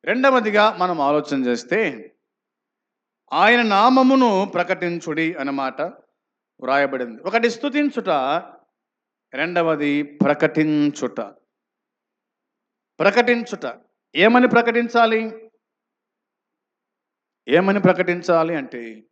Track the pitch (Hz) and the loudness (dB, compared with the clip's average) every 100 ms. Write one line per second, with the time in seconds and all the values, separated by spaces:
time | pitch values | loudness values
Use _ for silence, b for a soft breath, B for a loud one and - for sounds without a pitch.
0 | - 240 269 262 214 208 214 208 180 170 | -2 0 2 2 2 2 2 2 -2 0
1 | 143 147 147 139 123 117 - 202 196 113 | 0 0 -2 -4 -2 -4 -2 -2 -2 -6
2 | - _ _ _ _ _ _ _ _ _ | -18 _ _ _ _ _ _ _ _ _
3 | _ _ _ 147 202 240 226 202 233 262 | _ _ _ 2 4 4 2 4 4 4
4 | 262 269 240 190 196 175 175 180 180 170 | 4 4 2 2 -2 -4 -4 -2 -4 -6
5 | 165 151 160 170 139 139 131 127 170 - | -6 -4 -4 -4 -6 -4 -6 -6 -10 -10
6 | _ _ _ _ _ _ 127 139 139 131 | _ _ _ _ _ _ -2 0 0 -4
7 | 123 110 190 226 233 233 285 277 294 233 | -8 -8 -4 0 -2 -2 -4 -2 -2 -4
8 | 185 151 131 160 196 - _ _ _ _ | -2 -2 0 -4 -6 -20 _ _ _ _
9 | _ _ _ 131 165 175 165 151 147 143 | _ _ _ -6 -2 0 0 0 0 -2
10 | 147 - 139 147 156 156 156 151 147 143 | -4 -2 0 2 0 0 0 2 0 -2
11 | 123 - 101 _ _ _ _ _ _ _ | -8 -8 -12 _ _ _ _ _ _ _
12 | _ _ _ _ _ _ _ _ _ _ | _ _ _ _ _ _ _ _ _ _
13 | 196 226 233 233 226 202 131 - _ _ | 0 2 0 -2 -4 -10 -12 -12 _ _
14 | _ 151 208 247 254 226 233 233 233 233 | _ 2 4 6 4 2 2 -2 0 2
15 | 226 220 220 - - _ _ _ _ _ | 2 0 -4 -12 -20 _ _ _ _ _
16 | _ _ _ _ _ _ _ _ _ _ | _ _ _ _ _ _ _ _ _ _
17 | _ _ _ _ - 151 190 202 185 175 | _ _ _ _ 0 2 2 2 2 2
18 | 180 175 175 165 160 160 131 123 117 110 | -2 -2 0 0 0 -4 -8 -12 -14 -18
19 | _ | _